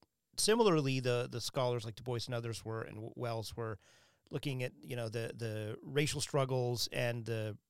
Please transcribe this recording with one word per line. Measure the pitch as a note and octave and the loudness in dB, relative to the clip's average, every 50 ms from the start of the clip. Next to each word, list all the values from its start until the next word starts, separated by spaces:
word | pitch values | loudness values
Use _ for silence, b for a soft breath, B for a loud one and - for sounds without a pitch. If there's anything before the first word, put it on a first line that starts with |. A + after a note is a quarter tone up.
| _ _ _ _ _ _ _ | _ _ _ _ _ _ _
similarly, | - - - A3 A#3 A3+ G#3 E3+ D#3 C#3 C3+ C3 C3 | 2 4 6 6 8 8 8 8 6 6 4 2 2
the, | B2 B2+ A#2+ A#2+ B2 C3 | 4 4 2 2 2 -2
the | A#2+ A#2+ | -4 -6
scholars | - - - C#3 B2+ B2 B2 A#2+ G#2+ | -6 -2 0 0 2 2 2 0 -4
like | A#2+ A2 | -6 -10
Du | - A#2+ | -8 -4
Bois | B2+ B2 A#2 - | -4 -4 -2 -2
and | - B2 | -4 -4
others | A#2+ A#2 A#2 A2 - - | -4 -4 -4 -6 -6 -6
were, | A2+ A2+ A2 | -6 -6 -6
and | A2 - - | -6 -8 -8
W-, | G#2+ A2 A#2+ - | -10 -10 -10 -8
Wells | - B2 A#2 A#2 A2+ G#2+ - - | -6 -4 -4 -4 -4 -6 -6 -6
were | - A#2 A2 G#2+ b b b b b b b b b b - | -6 -6 -6 -6 b b b b b b b b b b -8
looking | - D3 - D3 C3 B2+ B2 | -8 -6 -4 -4 -2 -2 -4
at, | B2+ - - - | -4 -6 -10 -10
you | - B2 | -8 -6
know, | A#2+ A#2 | -4 -4
the, | A2 G#2+ A#2 A#2 - - | -2 -2 -4 -4 -4 -4
the | A2+ A#2 A2 G#2+ G#2+ G#2+ G#2+ A2+ - | -4 -4 -4 -4 -4 -4 -6 -6 -8
racial | - D#3+ C3+ C#3+ D#3 C#3+ - D3 | -8 -2 2 2 2 2 0 -2
struggles | - - - C#3+ C3+ B2+ C3 B2+ B2 A#2+ A#2+ A2+ - - | -2 0 2 2 2 2 2 2 2 2 0 0 -2 -2
and | - C3 B2 A#2+ A#2+ A#2+ A2 | 0 0 0 0 -2 -2 -4
the | A2+ A#2 A2 G#2+ A2 G2+ - _ | -4 -4 -2 -4 -4 -6 -8 _